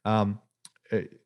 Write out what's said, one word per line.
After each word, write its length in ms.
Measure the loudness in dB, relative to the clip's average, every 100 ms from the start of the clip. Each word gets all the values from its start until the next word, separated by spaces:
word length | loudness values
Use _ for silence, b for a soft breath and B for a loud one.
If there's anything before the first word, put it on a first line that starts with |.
Um, 360 | 0 2 2 -2 _ _ -20 _ -4
uh, 100 | -4 -4 -14